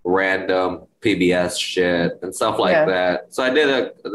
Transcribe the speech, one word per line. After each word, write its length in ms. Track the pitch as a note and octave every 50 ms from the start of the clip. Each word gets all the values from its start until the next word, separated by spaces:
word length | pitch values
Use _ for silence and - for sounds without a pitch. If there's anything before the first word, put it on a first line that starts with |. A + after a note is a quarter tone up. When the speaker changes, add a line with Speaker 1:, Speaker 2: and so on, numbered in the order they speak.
| -
Speaker 1:
random 760 | F2 F#2 F#2+ F#2+ F#2+ F#2+ F#2+ F#2 F2+ F#2 F#2 F#2 F2+ E2+ E2 - - _ _
P 140 | - A2+ G2
B 180 | F2 F2+ F2+ F2+
S 240 | F2+ F2+ F2 - -
shit 600 | - - - F#2 F2+ F2+ F2 E2+ E2+ F2 - - -
and 120 | F#2 F2+
stuff 240 | - B2 A2 G#2+ -
like 140 | G#2+ F2+ F2+
Speaker 2:
Yeah. 120 | D#3 D3+
Speaker 1:
that. 400 | F#2+ F#2 F#2 F2+ F2+ F2+ F2 - - -
So 80 | - C3
I 80 | B2+
did 180 | B2+ D3 D3+ C#3
it, 280 | C3+ B2+ - - - - - - G2+